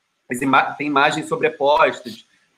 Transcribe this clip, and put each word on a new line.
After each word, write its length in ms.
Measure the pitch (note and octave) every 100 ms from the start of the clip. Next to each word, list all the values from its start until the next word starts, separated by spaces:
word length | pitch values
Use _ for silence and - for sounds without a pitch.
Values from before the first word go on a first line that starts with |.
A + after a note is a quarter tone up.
| _ _ _
As 140 | B2
ima-, 320 | C#3 C3+ -
tem 140 | - D3
imagens 400 | C#3 D3 D#3 -
sobrepostas, 1000 | D#3+ D#3 - C#3+ D3+ D3 B2 A#2 G#2 _ _ _